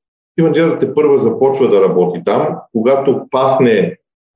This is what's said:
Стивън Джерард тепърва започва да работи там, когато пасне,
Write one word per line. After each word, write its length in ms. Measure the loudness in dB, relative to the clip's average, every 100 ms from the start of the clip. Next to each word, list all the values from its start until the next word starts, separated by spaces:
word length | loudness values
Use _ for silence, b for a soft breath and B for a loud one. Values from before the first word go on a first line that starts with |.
| _ _ _
Стивън 220 | -2 0
Джерард 260 | 0 0 -2
тепърва 380 | -4 0 2 2
започва 520 | 0 0 0 0 2
да 120 | 2
работи 400 | 2 2 0 -2 -2
там, 320 | -2 -2 -8 -8
когато 540 | -2 0 0 0 -2 -4
пасне, 640 | -2 0 2 2 2 0 -6 _ _ _